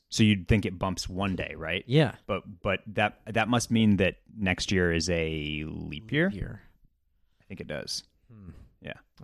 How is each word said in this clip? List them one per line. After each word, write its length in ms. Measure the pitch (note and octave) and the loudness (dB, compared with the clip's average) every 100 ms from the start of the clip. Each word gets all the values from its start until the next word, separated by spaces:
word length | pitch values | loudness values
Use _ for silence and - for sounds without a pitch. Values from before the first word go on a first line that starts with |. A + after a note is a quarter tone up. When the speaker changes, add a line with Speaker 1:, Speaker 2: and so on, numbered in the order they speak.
| _ | _
Speaker 1:
So 140 | - | 4
you'd 240 | G#2+ G2+ F2 | 4 4 2
think 160 | A2 F#2+ | 0 0
it 120 | F2+ | -4
bumps 300 | F#2+ F2+ - | -4 -4 -6
one 260 | F#2 G2 | -4 -2
day, 200 | F2+ - D2 | -2 -6 -8
right? 260 | D#2+ F2+ - | -4 -4 2
Speaker 2:
Yeah. 260 | C#3+ C#3 - - | 4 4 0 -6
Speaker 1:
But, 180 | G2 G2 F#2+ | -6 -6 -6
but 180 | G#2+ F#2+ - | -2 -2 -2
that, 260 | G2+ G#2 - - | 0 0 -2 -4
that 220 | A2+ A2 | -2 2
must 220 | A#2+ - | 2 2
mean 260 | A2+ A2 G2 | 4 6 6
that 200 | F#2 - - A2 | 4 0 -10 -4
next 320 | F#2+ F2+ - | -2 0 0
year 220 | F#2+ F2 | 2 2
is 180 | E2 E2 | 2 0
a 540 | E2+ D#2+ D#2+ D2+ D2+ D#2 | 0 0 -2 -4 -6 -6
leap 460 | D#2 D#2 D2+ A2 | -8 -10 -10 -4
year? 160 | C#3 F#3 | 0 0
Speaker 2:
Leap 40 | G3+ | -2
year. 220 | - G2+ - _ _ _ _ _ _ _ | -8 -10 -18 _ _ _ _ _ _ _
Speaker 1:
I 20 | - | -16
think 120 | F#2 | -12
it 60 | - | -8
does. 380 | D2+ - - - _ _ | -8 -6 -8 -10 _ _
Speaker 2:
Hmm. 180 | A2 F#2 - - _ | -18 -18 -18 -20 _
Speaker 1:
Yeah. 140 | - - _ - | -14 -14 _ -14